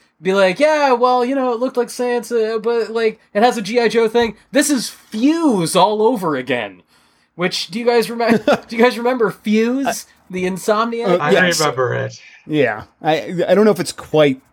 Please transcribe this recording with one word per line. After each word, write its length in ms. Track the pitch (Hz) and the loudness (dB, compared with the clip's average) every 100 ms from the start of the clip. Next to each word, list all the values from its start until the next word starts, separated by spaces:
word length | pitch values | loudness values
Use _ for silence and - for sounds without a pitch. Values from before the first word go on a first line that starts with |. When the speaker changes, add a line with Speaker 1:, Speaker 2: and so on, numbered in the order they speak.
| _ _ | _ _
Speaker 1:
be 120 | 170 | -2
like, 260 | 196 185 180 | 2 2 2
"Yeah, 340 | 302 302 277 | 2 4 2
well, 320 | 240 247 254 | 2 2 2
you 100 | 247 277 | 0 -2
know, 160 | 254 | -2
it 80 | 226 | -2
looked 160 | 254 247 | -4 -2
like 120 | 233 | -4
Sansa, 720 | - 247 240 - 240 220 226 | -4 -2 -2 -2 -2 -2 -2
but, 300 | 226 233 214 | -2 -2 -2
like, 300 | 226 220 - _ | -2 -2 -4 _
it 80 | 202 | 2
has 120 | 240 220 | 2 2
a 60 | |
G 160 | 190 240 | -2 0
I 80 | 226 | 0
Joe 200 | 226 220 | 2 0
thing." 280 | 240 233 - _ | 0 -2 -4 _
This 200 | 247 285 | 0 0
is 180 | 269 - | 0 -4
Fuse 880 | - _ 220 277 330 311 202 160 180 | -12 _ 0 0 2 2 0 0 2
all 260 | 196 214 | 2 2
over 320 | 220 240 175 135 | 0 0 -2 -4
again. 460 | 127 123 104 90 _ _ _ _ _ | -2 -4 -4 -12 _ _ _ _ _
Which, 340 | - 180 - - | -6 -4 -4 -8
do 100 | 196 | -4
you 80 | 233 | 0
guys 240 | 240 220 | 0 0
remember? 280 | 233 226 226 | -2 0 2
Speaker 2:
<laughs> 300 | - - - | 2 -2 -2
Speaker 1:
Do 80 | 226 | 0
you 60 | |
guys 160 | 247 220 | 0 2
remember 320 | 240 254 202 | -2 0 -2
Fuse, 560 | - 220 214 226 262 277 - - | -4 -2 0 0 -2 -4 -6 -10
Speaker 2:
I 60 | _ - | _ -12
Speaker 1:
the 140 | 185 | -6
Insomniac? 640 | 185 185 - 214 233 233 196 | -6 -4 -2 0 -2 -2 0
Speaker 2:
Uh, 80 | 180 | 0
Speaker 3:
I 140 | 147 | 2
Speaker 2:
yes. 280 | 190 180 160 | 2 2 0
Speaker 3:
remember 340 | 147 127 123 | -2 -2 -2
it. 260 | 120 120 120 - - - | -2 -6 -10 -20 -20 -4
Speaker 2:
Yeah, 380 | 151 123 107 110 _ | 0 0 -2 -12 _
I, 420 | 160 156 110 175 - | -2 -2 -2 -4 2
I 60 | |
don't 100 | 185 | 4
know 60 | 214 | 4
if 100 | 180 | 2
it's 100 | 160 | -4
quite 520 | - - 156 147 131 _ | -10 -2 2 2 2 _